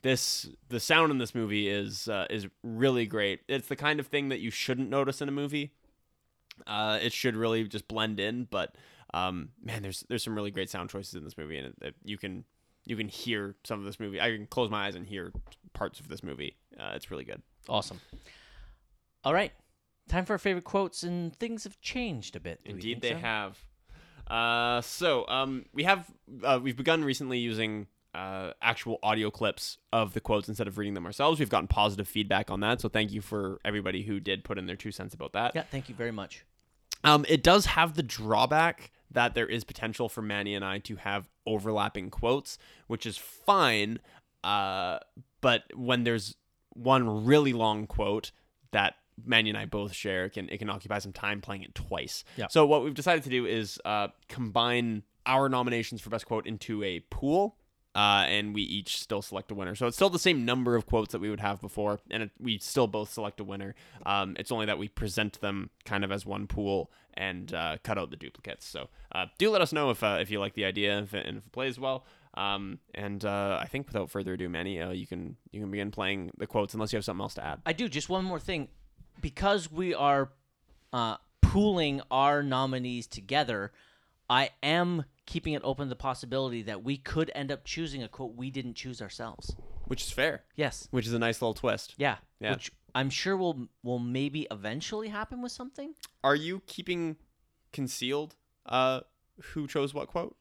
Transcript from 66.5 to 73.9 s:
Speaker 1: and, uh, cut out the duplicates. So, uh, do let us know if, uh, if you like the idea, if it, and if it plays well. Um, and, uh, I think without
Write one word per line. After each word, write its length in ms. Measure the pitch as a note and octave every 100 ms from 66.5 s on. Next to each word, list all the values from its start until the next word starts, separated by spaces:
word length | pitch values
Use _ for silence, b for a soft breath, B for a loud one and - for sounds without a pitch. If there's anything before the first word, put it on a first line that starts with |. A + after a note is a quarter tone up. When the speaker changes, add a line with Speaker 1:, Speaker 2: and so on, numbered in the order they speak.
| - G2+ G2 - b b
Speaker 1:
and, 400 | - F#2+ F2+ F#2+
uh, 240 | F2 E2 D#2
cut 140 | - G2+
out 140 | E2
the 60 | D#2
duplicates. 480 | D2+ - - D2+ -
So, 240 | - C2 b b
uh, 140 | - F#2 _
do 100 | G#3
let 120 | G#3
us 100 | E3+
know 160 | D#3 C#3+
if, 160 | A2+
uh, 140 | G#2+ G2
if 100 | F2+
you 80 | G#2
like 120 | G2
the 140 | G2+ G2
idea, 320 | F#2+ G2+ G2+
if 160 | G2+
it, 100 | G#2
and 140 | - G#2+
if 80 | G2+
it 60 |
plays 280 | - C3 B2
well. 240 | C3+ C3 b b b
Um, 460 | - G2+ G2+ G2 G2 _
and, 300 | - G2+ G2+
uh, 340 | G#2 G2+ G2+ F2+
I 40 | -
think 200 | C3+
without 240 | C#3